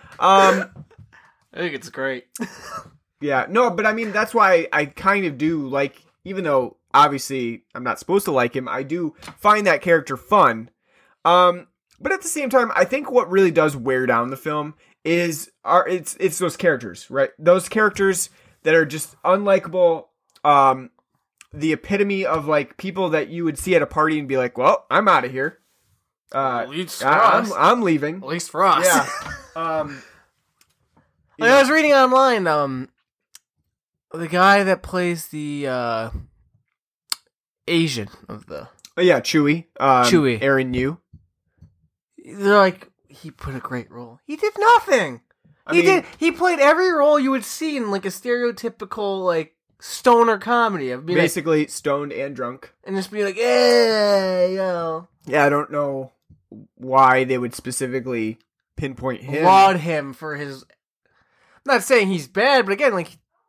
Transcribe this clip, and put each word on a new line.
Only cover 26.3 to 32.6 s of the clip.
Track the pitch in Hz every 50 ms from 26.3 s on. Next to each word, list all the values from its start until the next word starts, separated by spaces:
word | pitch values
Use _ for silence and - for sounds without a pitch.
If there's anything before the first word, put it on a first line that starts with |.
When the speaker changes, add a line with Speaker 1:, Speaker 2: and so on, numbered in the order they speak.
Speaker 1:
Uh, | - 135 139 131 123 120
Speaker 2:
At | 110 127
least | 143 170 185 - - -
for | - 190
Speaker 1:
I, | 302 311 226 214 180 -
Speaker 2:
us. | 240 208
Speaker 1:
I'm, | 175 95 147 185 240 247
I'm |
leaving." | 220 175 160 143 143 151 170 190
Speaker 2:
At | - 135
least | 160 175 - -
for | - 160 190
us. | 196 269 - -
Speaker 1:
Yeah. | 277 269 262 - - - - - 147 143 - - - -
Speaker 2:
<laughs> |
Speaker 1:
Um, | 160 165 165 160 156 147 143 139 127 - _ _ _ _ _ _ _ _ _ _ _ _ _ _ _ _ _ _ _ _ _ _ _ _ _ _
Speaker 2:
Like, | - 220 240
Speaker 1:
yeah. | 269
Speaker 2:
I | 277
was | 269 254
reading | 302 320 302 302
online, | 285 269 262 254 262 262 269 262 240 208 185
um, | 165 151 147